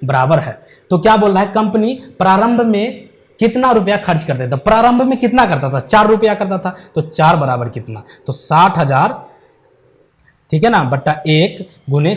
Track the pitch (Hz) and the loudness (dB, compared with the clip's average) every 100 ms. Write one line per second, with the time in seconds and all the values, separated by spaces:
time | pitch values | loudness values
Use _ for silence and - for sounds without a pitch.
0 | 135 139 131 160 156 - _ _ _ 180 | -4 0 2 0 -2 -12 _ _ _ 0
1 | 214 220 208 185 202 214 214 220 220 262 | 2 4 4 2 0 -2 -2 0 -2 -4
2 | - - 185 190 226 240 226 208 220 - | -12 -2 2 2 2 0 0 0 -2 -8
3 | - _ _ _ 226 233 254 226 190 202 | -18 _ _ _ -2 2 2 2 0 -2
4 | 202 160 - 127 127 135 208 220 240 247 | -2 -4 -2 -6 -4 -4 0 2 4 2
5 | 262 262 240 247 226 151 131 135 - 214 | 0 0 0 2 2 0 -2 -4 0 2
6 | 214 214 220 208 196 185 185 180 - - | 4 2 0 -2 -4 -4 -6 -10 -8 -6
7 | 156 - 156 170 139 123 117 117 113 110 | -6 0 2 2 0 -4 -6 -8 -12 -14
8 | - - - - - 156 185 175 143 135 | -18 -16 -12 -12 0 2 4 2 0 0
9 | 190 - - _ _ _ _ _ _ _ | 0 -4 -14 _ _ _ _ _ _ _
10 | _ _ _ _ _ 156 220 220 135 135 | _ _ _ _ _ 0 2 0 0 -2
11 | 151 151 160 156 170 - 185 _ - 143 | -4 -4 0 0 0 -4 -16 _ -4 -2
12 | 151 | 0